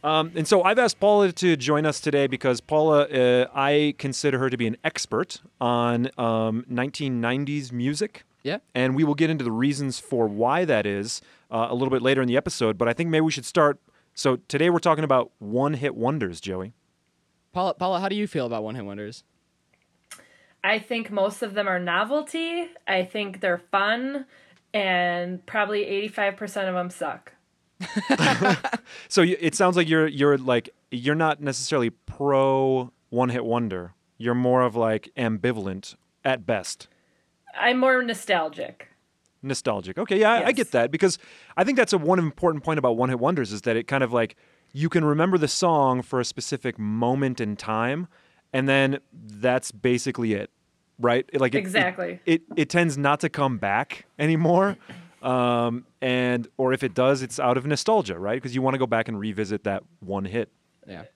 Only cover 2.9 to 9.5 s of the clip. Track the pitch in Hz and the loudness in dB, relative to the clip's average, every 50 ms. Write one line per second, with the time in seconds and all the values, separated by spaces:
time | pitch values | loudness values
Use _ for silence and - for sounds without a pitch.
2.9 | 151 147 147 139 143 131 123 123 123 123 127 - - 139 135 143 147 147 151 147 | 6 4 4 2 2 2 4 4 6 4 2 0 0 0 2 4 4 4 4 2
3.9 | 139 _ - 139 131 - - 147 135 127 131 131 123 120 120 113 113 - - 160 | 0 _ -6 -6 -6 0 0 0 0 2 0 0 0 0 -2 -2 -4 -2 -6 -6
4.9 | - - - - - 113 - - - - _ - _ _ 127 120 120 120 120 120 | -4 -4 -8 -4 -2 -4 -4 -4 -8 -18 _ -20 _ _ 0 0 2 2 2 0
5.9 | 120 117 120 131 - - 123 117 113 113 113 110 110 113 127 - 127 120 123 143 | 0 0 -2 -4 -4 -4 -2 0 0 0 0 0 -2 -4 -6 -6 -4 -4 -4 -4
6.9 | - - 151 135 127 120 117 117 123 135 143 139 147 147 135 123 123 120 120 135 | -4 -6 -4 -4 -2 -2 -2 -2 -2 -2 -2 -4 -4 -6 -6 -6 -6 -4 -2 -2
7.9 | 151 147 214 208 _ - _ _ _ _ _ 139 170 233 _ _ _ 127 127 131 | -2 -2 -4 -6 _ -14 _ _ _ _ _ -6 -6 -6 _ _ _ 0 0 0
8.9 | 131 139 160 147 147 143 165 156 160 151 120 120 | 2 2 2 2 2 2 2 2 2 0 -2 -2